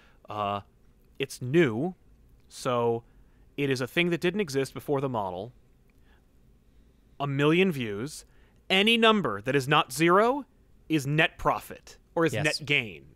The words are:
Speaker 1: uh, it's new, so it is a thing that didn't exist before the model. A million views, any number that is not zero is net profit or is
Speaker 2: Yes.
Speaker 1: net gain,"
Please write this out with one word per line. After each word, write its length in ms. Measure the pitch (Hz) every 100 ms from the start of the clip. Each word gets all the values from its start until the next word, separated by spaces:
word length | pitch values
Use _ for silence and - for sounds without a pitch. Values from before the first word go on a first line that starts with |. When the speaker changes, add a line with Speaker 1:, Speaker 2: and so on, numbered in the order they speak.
| _ _ -
Speaker 1:
uh, 300 | 104 101 101 - _ _ _ _ _
it's 240 | 135 -
new, 520 | 127 151 156 110 165 180 _ _ _ - _
so 540 | - 139 123 120 117 - _ - _ _ -
it 120 | 143
is 120 | 131
a 60 | 127
thing 220 | - 175
that 100 | 170
didn't 200 | 175 180
exist 320 | 185 135 135
before 280 | 131 - 139
the 80 | 139
model. 440 | 120 98 90 110 - _ _ _ _ _ _ _ _ _ _ _ _ _ _ _ _
A 60 | 143
million 440 | 139 143 170 190
views, 540 | 143 117 101 135 - - _ _ _ _
any 280 | 190 208 233
number 440 | 226 214 143 101
that 120 | 107
is 140 | 139 131
not 240 | 151 160
zero 520 | 127 165 180 226 285 262 _ _ _ _
is 180 | 156 135
net 320 | 151 170 -
profit 600 | 151 113 - - - - _
or 120 | - 165
is 60 |
Speaker 2:
Yes. 120 | 113
Speaker 1:
net 220 | 151 151 151
gain," 400 | 147 113 80 71